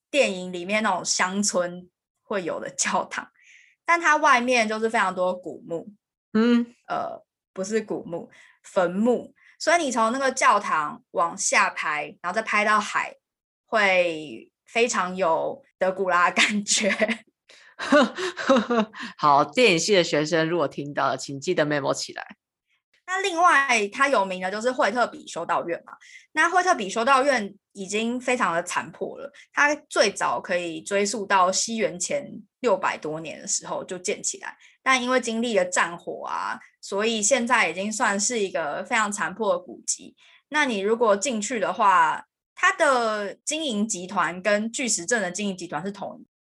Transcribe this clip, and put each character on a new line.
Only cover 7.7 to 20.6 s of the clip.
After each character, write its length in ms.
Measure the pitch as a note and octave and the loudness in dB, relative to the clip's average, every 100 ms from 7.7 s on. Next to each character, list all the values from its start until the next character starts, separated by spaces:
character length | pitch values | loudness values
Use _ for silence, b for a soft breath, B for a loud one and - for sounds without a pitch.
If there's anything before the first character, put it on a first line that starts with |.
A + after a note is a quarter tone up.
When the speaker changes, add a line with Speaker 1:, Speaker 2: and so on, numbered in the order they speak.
| A3 | -4
Speaker 1:
古 220 | G#3+ E3 | -4 -8
墓， 240 | - E3 - b b b | -8 -12 -12 b b b
坟 260 | - - F3 | -4 0 2
墓。 420 | F#3 A#3 A3 - _ b b | 2 2 0 -2 _ b b
所 160 | - E4+ | 2 2
以 40 | |
你 120 | D4 | 2
从 180 | A#3 A3+ | 0 0
那 80 | C4 | 2
个 140 | C4 | -2
教 260 | C4 C4 G#3 | 2 4 4
堂 420 | G3+ E3 D3+ D3+ _ | 2 -2 -2 -8 _
往 240 | F#3+ E3+ F3+ | -2 -2 -2
下 320 | - A#3 F#3+ | 0 2 2
拍， 460 | - E3 D3 D3+ - | 0 -4 -4 -6 -8
然 120 | F3 | -6
后 20 | |
再 80 | G3+ | -4
拍 220 | A3 G#3 | -2 0
到 160 | G#3+ G#3+ | 2 2
海， 340 | G#3 - - - _ _ _ _ - | 0 -4 -6 -10 _ _ _ _ -2
会 840 | A3 G3 F#3 F3 D#3+ D3+ A2 - _ _ | 2 4 4 2 -2 -10 -14 -18 _ _
非 220 | A#3 A#3+ | 0 0
常 260 | A#3 F3+ | 0 -2
有 480 | F#3 F3 D#3 D3+ - _ - | 0 0 2 -2 -6 _ -2
德 140 | F#3 | -2
古 160 | F#3+ F#3 | 0 0
拉 220 | F3 F3+ | 2 2
的 120 | F3+ | 2
感 220 | - G#3 | 0 0
觉。 260 | G#3 - G#3 G#3+ G#3+ A3+ _ _ _ b b b | -2 0 0 0 -2 -2 _ _ _ b b b
Speaker 2:
<laughs> 1400 | - C#4+ A#3+ - F#4 - - C4 G#3 A#3+ G#3+ - A#3 - | 4 4 4 0 -8 -4 2 2 4 0 0 -4 -14 0
好， 280 | D3+ C#3 | 4 4
电 280 | C#3+ - A#3+ | 4 4 4
影 60 | E3 | 4
系 160 | E3 | 4
的 100 | G3 | 2
学 200 | E3 D3+ | 4 2
生 240 | D3+ E3 D#3+ | 2 0 0
如 80 | |
果 120 | E3+ | 0